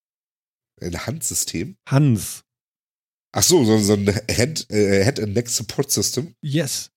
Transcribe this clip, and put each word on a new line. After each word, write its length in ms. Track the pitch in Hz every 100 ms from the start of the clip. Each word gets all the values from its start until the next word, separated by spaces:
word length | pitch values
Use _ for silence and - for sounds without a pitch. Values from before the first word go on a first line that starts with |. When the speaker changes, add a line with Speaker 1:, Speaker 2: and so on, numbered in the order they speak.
| _ _ _ _ _ _ _ -
Speaker 1:
Ein 280 | 87 82 -
Handsystem? 720 | 156 - 87 - 82 135 - -
Speaker 2:
Hans. 540 | 135 147 107 - - _ _ _ _ _ _ _ _ _
Speaker 1:
Ach 100 | -
so, 220 | - 175
so, 140 | 110 110
so 160 | 101
ein 200 | 104 101 98 - 101
Hand, 320 | 131 156 -
äh, 320 | 107 98 98
Head 160 | 104 -
and 120 | 104
Neck 160 | 107 117
Support 420 | - 107 - -
System. 440 | - - 127 170 -
Speaker 2:
Yes, 480 | 147 151 143 - -